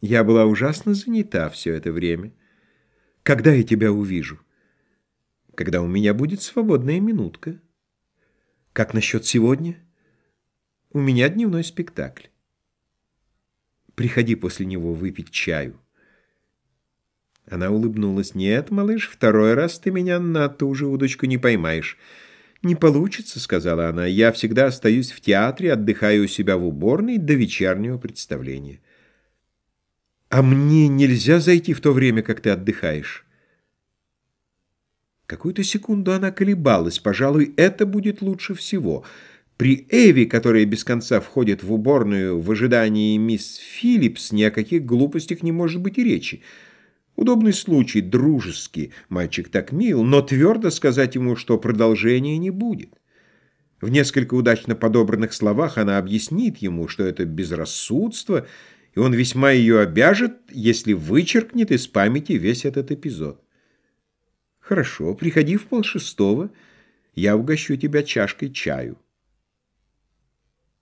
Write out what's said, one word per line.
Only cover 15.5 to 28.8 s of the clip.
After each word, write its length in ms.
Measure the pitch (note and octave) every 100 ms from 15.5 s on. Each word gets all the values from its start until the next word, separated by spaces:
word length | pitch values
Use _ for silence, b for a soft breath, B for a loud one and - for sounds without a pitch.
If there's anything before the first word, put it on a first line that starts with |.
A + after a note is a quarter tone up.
| D#2+ C2 - _ _ _ _ _ _ _ _ _ _ _ _ _ _ _ _ _
Она 220 | F2+ F#2
улыбнулась. 640 | G#2+ A2+ G#2+ G#2 F#2+ G2
«Нет, 360 | F#2+ G2 A#2+ D#3
малыш, 380 | G3+ G3+ A3 -
второй 460 | - A#2 G#2+ A2
раз 240 | B2 E3 -
ты 120 | G3
меня 280 | F#3 F3+ F3
на 300 | F3 D#3+ C#3+
ту 260 | C#3+ C#3
же 120 | C3+ C#3
удочку 400 | C3+ C3+ - C3
не 120 | B2+
поймаешь». 580 | B2 G#2+ D#2+ D#2+ - - b b b b b b
«Не 120 | F3+
получится», — 640 | D#3 D#3+ C#3+ G3 - - -
сказала 480 | - F2+ E2+ E2 E2
она. 180 | E2+ F2+
«Я 260 | G2 A2+
всегда 340 | - A2 A2+ C3+
остаюсь 460 | B2+ A2+ A#2+ B2
в 80 | -
театре, 520 | - G2 A#2 C3+ F3+
отдыхаю 520 | A#2+ G#2 G2+ G#2+ G#2
у 20 | G2
себя 300 | - G2 F#2
в 100 | F2
уборной 520 | C#2+ G2+ D#3+ A#3 A#3
до 160 | D3+
вечернего 640 | C#3+ A2 - F#2+ F#2 A#2 B2
представления». 840 | - - - C2+ C2 C2+ C#2 C#2+